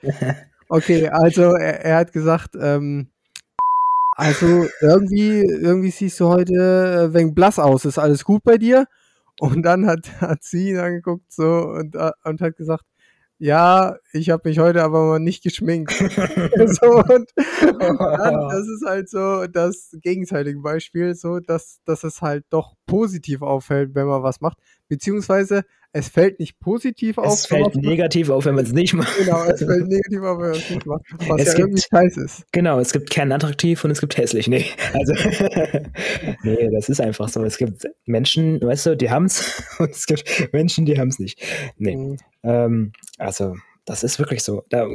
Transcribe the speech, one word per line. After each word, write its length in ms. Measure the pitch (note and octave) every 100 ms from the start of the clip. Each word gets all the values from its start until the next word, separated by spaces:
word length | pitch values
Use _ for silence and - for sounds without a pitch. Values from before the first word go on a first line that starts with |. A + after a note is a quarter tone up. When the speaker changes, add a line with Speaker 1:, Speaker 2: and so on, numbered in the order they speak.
Speaker 1:
<laughs> 500 | C#3 C#3 C3 - - _ -
Speaker 2:
Okay, 380 | E3 D#3 E3 D#3
also 360 | D#3+ E3 F3 F3
er, 260 | F3 D#3+ D3+
er 140 | D#3+ D#3+
hat 160 | E3+
gesagt, 420 | D#3+ D#3 E3 - -
ähm, 480 | C#3+ C#3+ C#3+ C#3+ C3+ _ _ - _ - B5+ B5 - B5 B5 B5+
„Also 500 | D3+ C#3+ E3+ F3 E3 -
irgendwie, 580 | D3+ F3+ G3 G3+ G#3+ G#3+
irgendwie 500 | F#3+ D#3 E3+ F#3 F#3
siehst 300 | - G3 -
du 80 | F3
heute, 800 | F3+ F3+ F3+ F#3 F#3 F#3 F3 E3
äh, 40 |
wenig 200 | E3+ E3
blass 240 | D3+ F#3+ G3+
aus. 280 | D3 C3 D3
Ist 120 | C#3+
alles 240 | D3+ C#3+
gut 200 | - G#3
bei 140 | - A3+
dir?“ 280 | A3+ B3+ C4+ _ _ _ _ -
Und 220 | C#3+ C#3+
dann 240 | E3 F#3 G3
hat, 340 | E3+ - -
hat 220 | E3+ D#3+
sie 240 | - F3 G3
ihn 80 | F#3
angeguckt 540 | F3 F3 F3 F3 -
so 120 | - D#3+ E3+ E3
und, 240 | D#3+ D#3
äh, 160 | D#3 D#3+ -
und 180 | D#3+ D#3
hat 140 | E3 D#3+
gesagt, 280 | D#3+ D#3+ _ _ _ _ _ -
„Ja, 580 | D3 D#3 F3 F#3 F#3 - _
ich 160 | D#3 E3
hab 160 | E3
mich 140 | E3+ D#3
heute 240 | E3 F3
aber 240 | D#3 D#3+ D#3+
mal 120 | D#3+
nicht 220 | E3 F#3+
geschminkt.“ 500 | F3+ - E3 E3 D3+
<laughs> 920 | - F#3+ - F#3 - E3+ A#3 A3+ F3
So, 40 | A#3+ A#3
und, 100 | A3+
und 720 | B3 A#3 - C#4 - D#4+ -
dann, 680 | F3+ - F#3 D3+ G#3 D3+ C#3+
Speaker 1:
<laughs> 20 |
Speaker 2:
das 160 | G3 G#3+
ist 160 | A3 G3+
halt 220 | G3 F#3
so 380 | G3 F#3+ F#3+ F3+
das 500 | F3 F3 F3+ - D#3+
gegenteilige 580 | F3 F#3 F3+ E3+ C#3+ C#3+
Beispiel, 540 | D3 D#3+ - E3+ F3
so 240 | F3 E3+ F3
dass, 400 | F3 E3 - - -
dass 180 | D#3
es 160 | D#3+ -
halt 240 | D#3+ D3 -
doch 240 | D#3+ - _
positiv 560 | - F#3+ A3 F3+ D3 C#3
auffällt, 540 | C#3+ C3+ - C#3+ C#3
wenn 120 | C3+ C#3
man 160 | C#3
was 180 | C3 -
macht. 160 | D#3+ - _ _ -
Beziehungsweise 760 | C#3+ - G#3 G3 G3 G3 G3+ F#3+ _ _
es 160 | D3+ -
fällt 300 | - F#3+ F#3+
nicht 200 | D#3+ -
positiv 560 | - A#3 B3+ - A3 A3
auf, 160 | G#3
Speaker 1:
Es 120 | G#3
Speaker 2:
wenn 40 | -
Speaker 1:
fällt 140 | D3+ D3+
Speaker 2:
man's 80 | C3+
macht. 80 | C#3+
Speaker 1:
negativ 440 | E3 E3+ E3+ D3+
auf, 140 | C3+
wenn 100 | D3 C3+
man's 160 | A#2
nicht 200 | C3+ F3+
macht. 220 | E3+ - G3
Speaker 2:
Genau, 260 | F#3 E3+
es 180 | E3+ D3+
fällt 220 | D3+ F3+ F#3
Speaker 1:
<laughs> 20 |
Speaker 2:
negativ 320 | G3 G3 G3
auf, 160 | F#3+ F3
wenn 120 | F3
man's 180 | D#3+ E3+
nicht 160 | F3 -
macht, 160 | D#3 - E3
was 220 | E3 D#3
Speaker 1:
Es 60 | D3
Speaker 2:
ja 40 |
Speaker 1:
gibt 40 | E3 G3
Speaker 2:
irgendwie 140 | G3 -
scheiße 340 | F3 F3+ -
ist. 200 | - - -
Speaker 1:
Genau, 260 | F3 E3+ C3
es 120 | B2+
gibt 160 | D3 C#3+
kernattraktiv 720 | - C#3+ C#3 D3+ C#3+ E3+ E3
und 60 | D#3
es 100 | D3
gibt 160 | D3 -
hässlich. 300 | A#2 A2+ A#2+
Nee, 180 | B2+ - - -
also, 200 | C3+ C3+
<laughs> 1300 | D3+ G#3+ - G3 - D#3 D3 - - G3 - - -
nee, 280 | G#2+ A2+ A#2
das 160 | G#2+ G#2
ist 120 | C#3
einfach 280 | A2+ G#2 G#2+
so. 140 | A2+
Es 120 | A2 -
gibt 300 | A#2+ F#2+ - -
Menschen, 560 | - E3 C#3 D#3+ D#3+ D#3+
weißt 260 | A#2+ C#3+ E3
du, 100 | A#2+
die 140 | A#2+
haben's 520 | C3 F#3 - - - -
<laughs> 40 | -
und 120 | D#3
es 160 | - -
gibt 460 | D3 - - D3+
Menschen, 320 | D3 E3+ - D3+
die 120 | C#3+
haben's 200 | C3 C3+
nicht. 220 | G2 - - - C#3 -
Nee, 180 | G#2+ C3+
Speaker 2:
Mhm. 200 | C3+ C#3 _ _
Speaker 1:
ähm, 500 | A#2 A#2+ A#2 A#2 G#2+ - - -
also, 360 | F#2 - G2 F#2 - _ -
das 180 | -
ist 140 | A#2+ -
wirklich 240 | D3 B2
so. 220 | - G#2 -
Da 180 | B2 A2